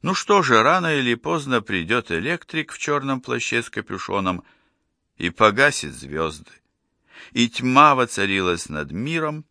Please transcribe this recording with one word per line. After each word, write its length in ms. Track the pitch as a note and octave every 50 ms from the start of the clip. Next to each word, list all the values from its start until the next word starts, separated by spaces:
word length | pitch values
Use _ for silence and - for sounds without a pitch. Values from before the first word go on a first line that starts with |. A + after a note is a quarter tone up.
| -
Ну 120 | D#3 F#3+
что 280 | - - - G#3 G3+ E3+
же, 200 | C3+ B2 A2 A2+
рано 340 | C3+ E3 F#3 F3 E3 D#3
или 180 | C#3+ C3 A#2+ A#2
поздно 460 | A#2 _ D3+ E3+ D#3+ C#3 C#3 B2+ A#2
придёт 520 | G#2+ - G2+ F#2 E2 E2 A2+ A#2+ A2 - E2+
электрик 600 | E2 F#2 C#3+ F3 E3 - _ - D#3+ D3+ - -
в 60 | -
чёрном 420 | - - D3 C#3+ C3+ C#3 C3+ B2+
плаще 420 | B2 - B2 A#2+ - - - A#2+ A#2
с 80 | -
капюшоном 720 | - G#2 G2+ - G2 F#2+ - - F#2+ G2+ F#2+ F#2 F2+ F2 - _ _ _ _ _ _ _ _ _ _ _ _ _ _
и 140 | _ - F2
погасит 640 | F2 - A2+ G#2+ G2+ A2+ C#3 D3 C#3+ - - D2 C2
звёзды. 600 | B1+ C#2+ C#2 C#2+ D#2 E2 D#2 D2+ D2+ D#2+ _ - _ _ _ _ _ _ _ _ _ _ _ _ - - - -
И 160 | A#2 A#2+ A#2
тьма 460 | - - - B2+ B2+ C3+ D3 D3+ C#3+
воцарилась 760 | B2+ B2 A#2 - - G2 G2 G2 G2 F#2 F2+ F2 E2 - -
над 240 | D2+ D2+ D2+ C#2+ D2
миром 520 | F#2 A#2 D3 E3 E3 D#3 D3+ D3+ D3+ D3 _